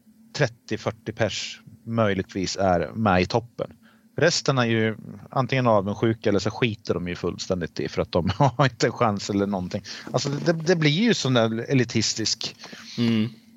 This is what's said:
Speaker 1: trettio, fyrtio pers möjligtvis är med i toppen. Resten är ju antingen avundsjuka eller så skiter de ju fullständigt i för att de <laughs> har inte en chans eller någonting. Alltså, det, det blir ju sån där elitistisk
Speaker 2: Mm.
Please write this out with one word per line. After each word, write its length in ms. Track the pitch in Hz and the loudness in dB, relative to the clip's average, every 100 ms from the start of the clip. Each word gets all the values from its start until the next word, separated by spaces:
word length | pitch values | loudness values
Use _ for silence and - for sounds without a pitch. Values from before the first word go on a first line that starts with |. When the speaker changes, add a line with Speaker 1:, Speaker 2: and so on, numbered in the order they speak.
| _ _ - - | _ _ -10 -2
Speaker 1:
trettio, 400 | 143 - - 107 | -2 -2 -8 -6
fyrtio 340 | - 107 - | -4 -6 -8
pers 480 | 113 110 - - - - - | -2 -2 -2 -10 -12 -18 -18
möjligtvis 720 | - 113 107 95 92 101 87 - | -4 0 2 2 -2 -2 -4 0
är 340 | 95 87 78 | 2 2 0
med 280 | - 110 90 | 0 4 4
i 40 | 92 | 4
toppen. 460 | 120 117 - - - - _ _ - | 0 -2 -8 -10 -10 -20 _ _ 0
Resten 420 | 156 - - 135 | 2 2 0 2
är 60 | 117 | 2
ju 300 | 113 110 107 - 101 - | 2 0 -2 -10 -16 -8
antingen 360 | - 127 135 123 | -4 0 2 4
avundsjuka 600 | 107 95 101 117 113 110 | 4 2 0 0 2 2
eller 100 | 98 | 2
så 120 | 107 | 0
skiter 440 | - 123 104 - | -2 -2 -2 -4
de 140 | 90 87 | -4 -4
ju 60 | |
fullständigt 680 | 87 87 - - 92 80 - | -4 -4 -4 -4 -4 -4 -4
i 80 | 67 | -6
för 140 | - | -4
att 100 | 85 | -2
de 180 | 90 85 | 0 0
<laughs> 60 | - | 2
har 260 | 139 - | 2 2
inte 220 | 135 - 135 | 0 2 -2
en 60 | |
chans 380 | - 117 101 - | 2 0 0 -2
eller 160 | 101 101 | -2 0
någonting. 360 | 101 90 101 - - - | -2 -4 -8 -10 -14 -4
Alltså, 160 | 127 139 | -4 -2
det, 240 | 143 151 | -4 0
det 240 | 165 160 180 | 0 2 2
blir 140 | 151 151 | 4 4
ju 120 | 233 | 4
sån 200 | 190 135 | 2 2
där 360 | 127 113 110 120 | 2 2 0 0
elitistisk 840 | 135 113 117 104 - 107 - - - - - - - | 0 2 0 0 -2 -4 -4 -6 -12 -18 -18 -12 -2
Speaker 2:
Mm. 300 | 117 113 110 - _ | 0 0 -2 -6 _